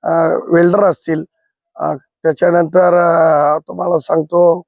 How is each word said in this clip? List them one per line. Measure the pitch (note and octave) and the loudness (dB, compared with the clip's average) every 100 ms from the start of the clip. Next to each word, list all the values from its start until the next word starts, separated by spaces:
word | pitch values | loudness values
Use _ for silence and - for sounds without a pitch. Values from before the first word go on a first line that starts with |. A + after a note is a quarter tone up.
अ, | E3 E3 D#3+ - - | -4 -2 -2 -4 -2
वेल्डर | E3+ F3 G3+ | 0 2 2
असतील, | G3+ D3+ - D#3+ - _ _ _ _ - | 0 -2 -6 -8 -8 _ _ _ _ -10
अ, | D3+ | -8
त्याच्यानंतर, | D3 _ _ E3 D#3 F3 E3+ E3 F3+ F3+ | -8 _ _ -4 0 0 0 0 2 2
अ, | F3 F3 E3 E3 D3+ D3 D#3 | 2 2 2 2 2 0 -2
तुम्हाला | D#3 F3+ F3+ E3+ | -6 -8 -4 -4
सांगतो | - E3 D#3 F3 F3 E3 | -2 -4 0 2 2 2